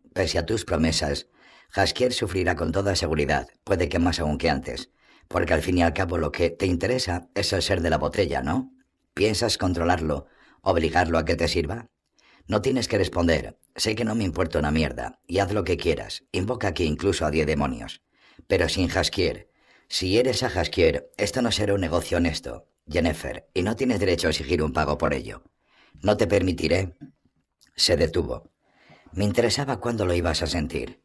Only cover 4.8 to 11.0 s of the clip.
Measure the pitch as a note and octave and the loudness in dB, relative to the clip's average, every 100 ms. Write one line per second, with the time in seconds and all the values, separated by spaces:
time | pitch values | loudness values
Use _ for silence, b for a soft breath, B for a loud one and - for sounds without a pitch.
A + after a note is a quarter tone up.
4.8 | - b b b b F2+ F2+ D#2+ D#2 F2 | -12 b b b b -2 2 2 2 2
5.8 | E2+ D#2+ F2 F2 D2+ - E2+ - F#2+ F2 | 2 2 -2 -2 -2 0 -2 0 0 0
6.8 | G2 B2+ F#2+ F2+ - G2 - F#2+ E2 F#2 | 0 -2 -2 -4 -4 -4 -2 0 0 0
7.8 | E2+ E2+ D2 - E2+ C2+ C2+ - - _ | 2 0 0 0 0 0 -2 -2 -4 _
8.8 | _ _ _ - G#2 G#2 A#2 - F#2 E2+ | _ _ _ 0 0 2 0 0 0 0
9.8 | E2+ F2 D#2 C#2+ - b b b G2 E2+ | 2 2 0 -4 -6 b b b 0 2
10.8 | D#2+ F2 | 2 2